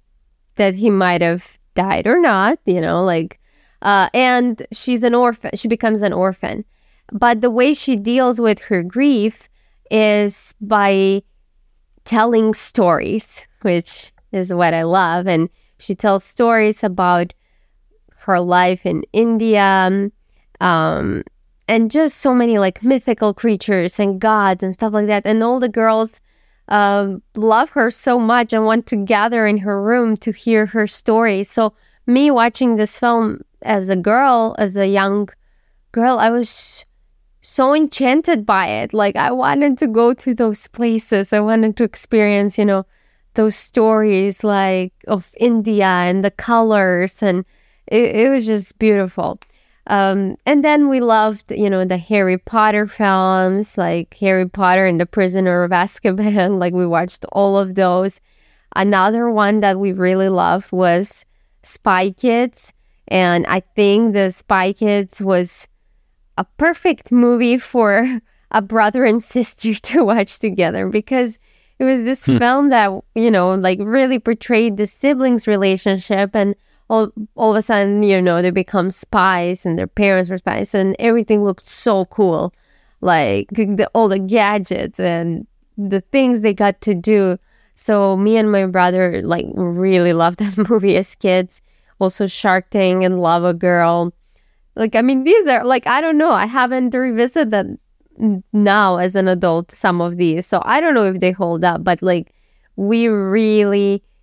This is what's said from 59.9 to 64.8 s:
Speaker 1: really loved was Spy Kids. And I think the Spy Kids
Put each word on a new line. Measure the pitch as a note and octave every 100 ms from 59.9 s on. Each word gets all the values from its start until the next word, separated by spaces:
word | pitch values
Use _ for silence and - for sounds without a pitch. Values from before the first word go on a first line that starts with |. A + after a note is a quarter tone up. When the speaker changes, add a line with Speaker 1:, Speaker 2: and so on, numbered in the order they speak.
Speaker 1:
really | F#3 F3+ F#3+ F#3+
loved | F#3 E3+ F3+ -
was | F#3 F3+ E3+ G3+ - - _ _ _
Spy | - - G#3+ F#3 G3
Kids. | F#3 B3 A#3 A#3+ - - _ _ _ -
And | F#3 F3+ F3 -
I | F#3 - -
think | G3+ G#3 A3+
the | G3+ F#3+
Spy | - - G3 F#3
Kids | G3+